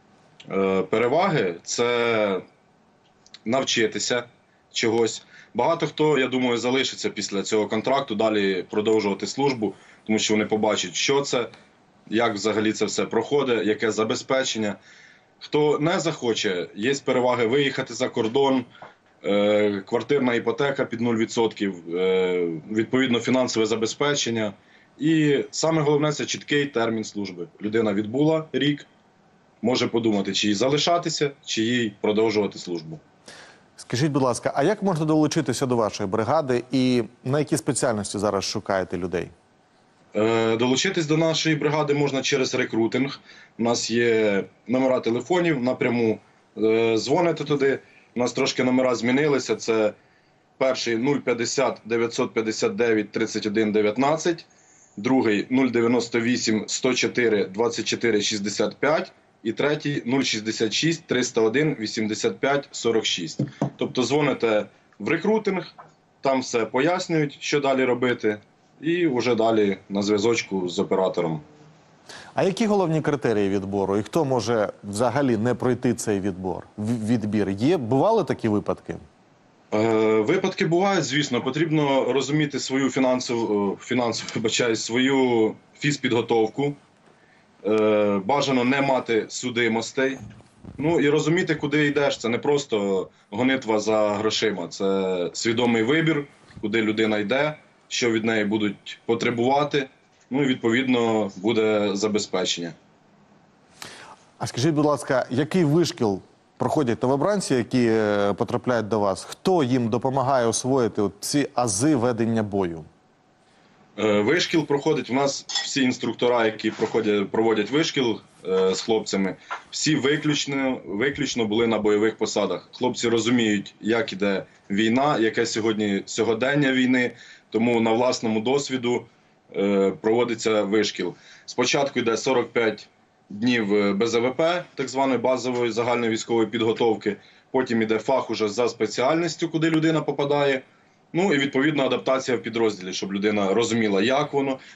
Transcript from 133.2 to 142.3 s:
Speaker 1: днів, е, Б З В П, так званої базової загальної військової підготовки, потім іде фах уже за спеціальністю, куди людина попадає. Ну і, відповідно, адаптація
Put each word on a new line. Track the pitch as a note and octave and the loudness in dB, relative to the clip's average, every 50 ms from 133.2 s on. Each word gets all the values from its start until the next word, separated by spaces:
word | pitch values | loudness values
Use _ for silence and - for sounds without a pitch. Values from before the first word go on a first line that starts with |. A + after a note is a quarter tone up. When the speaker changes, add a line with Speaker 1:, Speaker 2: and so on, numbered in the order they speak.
| _ - | _ -14
Speaker 1:
днів, | G2+ G#2 A#2 B2+ B2 A#2 G#2+ G2 G#2 | -6 -2 0 2 2 2 2 2 2
е, | G#2 G2+ G2+ | 2 2 2
Б | G2 G2 A#2 | 2 0 0
З | A2+ G#2+ A#2 | 0 2 0
В | A#2 B2+ | 0 0
П, | B2+ - D#3+ E3 F3+ F3+ - - - | 0 0 0 0 0 -2 -4 -8 -8
так | - C3+ B2 | -8 -8 -4
званої | B2+ C3+ C3+ C3+ B2+ A#2+ | -2 0 0 2 2 2
базової | A#2+ B2+ C3 B2+ A#2 B2+ B2 B2 A#2+ A#2 | 2 0 0 0 -2 -2 -2 0 0 0
загальної | G#2 A2+ A#2 B2 A#2+ A#2+ A#2+ A2+ | 0 0 0 0 0 0 0 0
військової | A2+ A2 - - A#2 A2+ A2 | -2 -2 -2 0 0 0 0
підготовки, | G2+ A#2 A2+ A2 A2+ G#2+ - B2 A2+ G#2+ G2+ - G#2+ G2 - - - - - _ _ | 0 0 0 0 0 2 2 2 2 0 0 -2 -4 -4 -6 -8 -20 -20 -20 _ _
потім | - C3 B2+ - A#2 A2+ | -2 -2 0 0 0 0
іде | A2 G#2+ A2 G#2+ | 2 2 0 0
фах | - - C3+ B2 - - | 0 0 0 0 0 -2
уже | A2 G2 G#2+ G#2 | -4 -2 -2 -2
за | G2+ A2+ B2 A2+ | 0 0 0 0
спеціальністю, | A2+ - A2 G#2 - B2 A#2+ C#3 D#3+ E3 F3 D#3+ - - F3 D#3 | 0 -2 -4 -2 -2 0 0 2 2 0 0 -2 -4 -4 -4 -4
куди | E3 D#3 D#3 E3 | -2 0 0 2
людина | D#3+ D#3 D#3 E3 D#3+ D3+ | 2 2 2 2 2 0
попадає. | D3+ D#3 C#3+ D3+ C#3+ C#3+ C#3+ C#3+ C#3+ C#3+ C3+ C3 - _ _ _ _ _ _ _ _ _ | 0 -2 -2 -2 0 0 2 2 2 2 0 -2 -4 _ _ _ _ _ _ _ _ _
Ну | - E3 F#3+ G3+ D3 | -2 0 2 2 2
і, | C3+ | 2
відповідно, | C#3 C#3 - C3 C#3 D#3 D3 C#3+ C3+ | 0 0 0 0 0 2 2 2 0
адаптація | B2+ B2 A#2 - C#3 C3 C3 - - | 0 0 0 0 0 0 0 0 -2